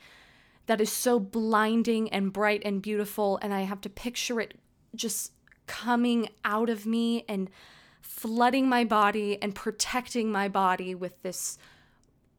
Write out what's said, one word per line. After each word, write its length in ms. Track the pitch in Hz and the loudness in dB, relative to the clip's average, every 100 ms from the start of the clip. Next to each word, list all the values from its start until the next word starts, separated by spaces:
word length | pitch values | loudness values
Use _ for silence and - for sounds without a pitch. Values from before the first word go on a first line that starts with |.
| - - - _ _ _ - | -20 -20 -20 _ _ _ -2
that 120 | 220 | 0
is 120 | 220 | 0
so 280 | - 254 240 | 0 2 2
blinding 880 | 196 226 220 214 214 226 233 226 220 | 2 -2 2 4 4 4 2 2 0
and 200 | 196 196 | 0 -2
bright 300 | 196 208 208 | 2 2 2
and 180 | 214 196 | 0 -4
beautiful, 580 | 202 208 202 - 202 190 | -2 -2 -2 0 0 0
and 120 | 208 | -2
I 80 | 196 | -2
have 200 | 190 196 | -2 -6
to 80 | 208 | -10
picture 500 | - 247 240 - 233 | -10 -8 -6 -4 -4
it 160 | 208 - _ _ _ 220 | -4 -10 _ _ _ -6
just 360 | 233 - - - _ _ - | -4 -4 -8 -12 _ _ -14
coming 640 | - 226 240 240 233 214 - 220 | -6 0 2 4 2 0 -4 -2
out 240 | 214 233 | 0 0
of 160 | 220 208 | -2 -2
me 400 | 226 233 233 - | 0 0 0 -2
and 220 | 202 190 - - - - _ | -4 -4 -10 -20 -20 -20 _
flooding 680 | - - 226 226 240 269 262 | -16 -10 -4 2 4 4 4
my 140 | 247 | 4
body 580 | 240 214 202 214 208 202 | 4 4 4 2 -2 -2
and 140 | 202 196 | -4 -4
protecting 760 | - 214 - 254 247 247 220 | -6 -4 -4 -4 -2 -2 0
my 160 | 202 202 | 0 0
body 460 | 196 190 185 185 | 2 2 2 -2
with 280 | 185 180 - | -6 -8 -8
this, 340 | 185 180 - - - - _ _ _ _ _ | -8 -6 -8 -8 -16 -20 _ _ _ _ _